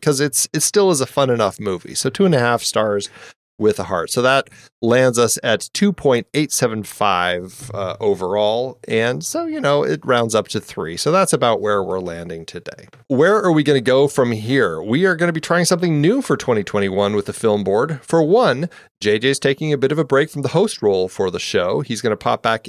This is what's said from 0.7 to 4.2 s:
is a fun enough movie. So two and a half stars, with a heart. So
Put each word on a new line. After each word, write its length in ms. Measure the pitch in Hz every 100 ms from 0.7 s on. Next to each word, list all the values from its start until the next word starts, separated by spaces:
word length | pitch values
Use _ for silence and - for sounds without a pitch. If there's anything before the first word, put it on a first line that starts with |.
| 208 190
is 80 | 151
a 60 | 127
fun 240 | - 131
enough 320 | 117 101 -
movie. 340 | 104 90 - -
So 140 | 131
two 160 | - 196
and 100 | 143
a 40 |
half 220 | 120 117
stars, 460 | - 110 107 101 - - - - _ -
with 200 | 107 104
a 40 |
heart. 260 | 90 90 80
So 120 | 123